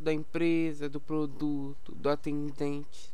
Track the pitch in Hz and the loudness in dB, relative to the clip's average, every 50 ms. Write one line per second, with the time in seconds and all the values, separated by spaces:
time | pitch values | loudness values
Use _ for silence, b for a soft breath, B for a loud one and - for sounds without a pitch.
0 | 156 160 156 151 156 - - 165 170 170 165 165 165 160 147 147 147 143 139 147 | 0 0 0 0 0 -2 0 2 2 4 4 2 2 0 0 -2 -2 -2 -2 -2
1 | - - 156 156 151 143 131 127 151 147 147 143 139 139 143 - - - - - | -2 0 0 0 0 0 0 0 0 0 0 0 0 -2 -2 -2 -2 -2 -2 0
2 | - 139 147 147 - 151 147 147 147 147 143 - 147 143 143 147 147 - - - | 2 2 2 2 0 0 0 0 0 0 0 0 0 0 0 0 -2 -2 -2 -2
3 | - - | -2 -2